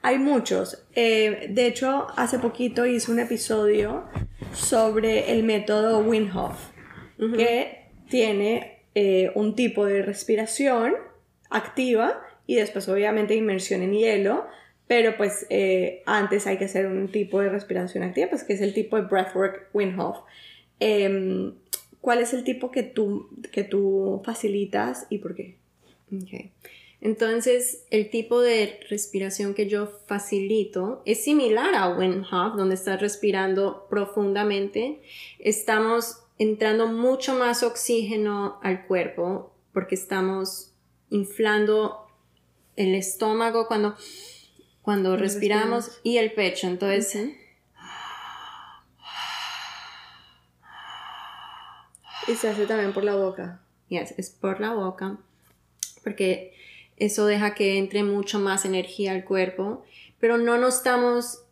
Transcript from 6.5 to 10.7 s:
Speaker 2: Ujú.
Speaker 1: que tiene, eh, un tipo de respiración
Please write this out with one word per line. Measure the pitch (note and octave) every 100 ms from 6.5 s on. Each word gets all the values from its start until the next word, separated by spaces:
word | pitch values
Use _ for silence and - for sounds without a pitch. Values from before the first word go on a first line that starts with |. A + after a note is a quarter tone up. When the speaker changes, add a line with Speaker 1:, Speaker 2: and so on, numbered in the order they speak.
| - - - - - - -
Speaker 2:
Ujú. | A3+ A3+
Speaker 1:
que | A#3+ A#3+ - - - - -
tiene, | B3+ A3 G3+ G3+ A#3 - - _
eh, | G#3 G3 F#3+ F#3
un | G#3 G#3+
tipo | G#3+ A#3+ -
de | G3+ G3+
respiración | G3 G3 - G#3+ A3 - C#4